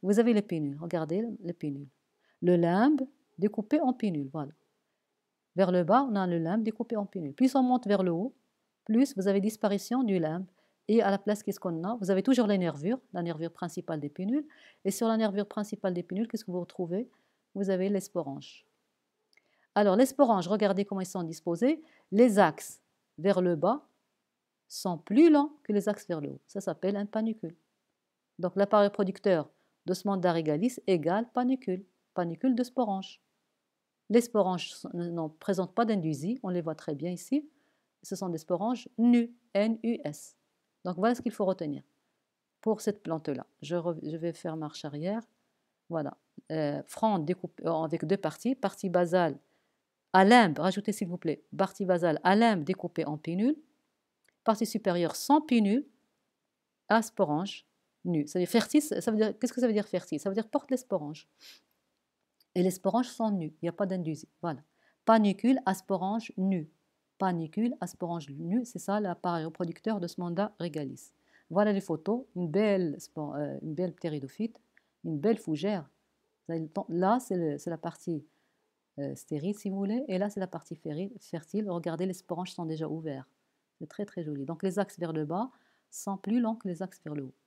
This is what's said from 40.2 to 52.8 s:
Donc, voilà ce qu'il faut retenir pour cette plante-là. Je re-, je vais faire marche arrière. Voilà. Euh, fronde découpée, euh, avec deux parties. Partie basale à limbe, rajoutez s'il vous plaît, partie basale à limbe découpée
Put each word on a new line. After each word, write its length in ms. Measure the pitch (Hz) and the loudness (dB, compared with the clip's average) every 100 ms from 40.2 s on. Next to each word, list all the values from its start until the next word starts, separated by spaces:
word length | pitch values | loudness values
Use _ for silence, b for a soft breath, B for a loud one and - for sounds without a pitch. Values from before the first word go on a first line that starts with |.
| - _ _ _ _ _ 180 | -14 _ _ _ _ _ -8
Donc, 100 | 175 | 0
voilà 180 | 214 | 0
ce 60 | 247 | 2
qu'il 120 | 247 | -4
faut 120 | - | -2
retenir 380 | 196 185 160 139 - _ _ _ _ _ _ _ | 0 0 -4 -8 -12 _ _ _ _ _ _ _
pour 180 | - 214 | -2 -2
cette 220 | 220 208 | -2 -4
plante-là. 420 | - 160 156 131 - _ | -4 -6 -4 -6 -8 _
Je 140 | 143 | -6
re-, 240 | 175 165 160 151 | -4 -2 -4 -6
je 80 | 160 | -6
vais 160 | 165 | -6
faire 240 | 160 165 160 | -6 -8 -8
marche 300 | 151 - 151 | -8 -10 -10
arrière. 340 | 147 165 214 220 _ _ _ _ _ _ | -6 -4 -6 -8 _ _ _ _ _ _
Voilà. 260 | 165 139 - _ - _ | -6 -6 -10 _ -20 _
Euh, 320 | 160 151 143 - | -4 -2 -4 -8
fronde 400 | - 220 202 147 | -2 0 0 0
découpée, 400 | 180 170 - - | -4 -6 -8 -4
euh, 160 | 160 | -2
avec 240 | 160 165 156 | -2 -4 -2
deux 100 | 196 | -2
parties. 380 | 170 - 233 | -2 -4 -4
Partie 340 | 262 196 - 196 | -2 -4 -4 0
basale 500 | 175 175 180 170 139 _ _ _ _ _ _ _ | 2 4 4 2 -2 _ _ _ _ _ _ _
à 120 | 185 | 6
limbe, 360 | 190 247 208 147 | 10 10 8 4
rajoutez 320 | 170 190 202 | 0 0 -2
s'il 160 | 202 185 | -4 -4
vous 100 | 175 | -4
plaît, 240 | 165 147 _ | -4 -4 _
partie 300 | 143 190 - | -2 -2 -2
basale 360 | 185 180 170 147 | 0 2 2 2
à 140 | 180 202 | 4 6
limbe 260 | 233 202 | 6 2
découpée 420 | 147 185 | -2 -4